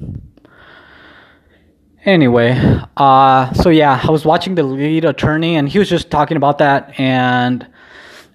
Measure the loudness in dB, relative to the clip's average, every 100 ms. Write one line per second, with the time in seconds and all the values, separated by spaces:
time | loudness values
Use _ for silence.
0 | -16 -16 -18 _ _ _ -20 -20 -20 -20
1 | -20 -20 _ _ _ _ _ _ _ _
2 | 0 2 4 2 2 2 0 0 -4 0
3 | 4 4 4 2 0 0 2 4 2 0
4 | 0 -2 0 -2 -2 -4 -4 -4 -4 -2
5 | -2 -2 -2 -2 -2 -2 -2 -2 -2 -2
6 | -2 -2 -2 0 -2 0 0 0 -4 -6
7 | -2 -2 0 -2 -2 -4 -8 _ -20 -20
8 | -20 -20 -16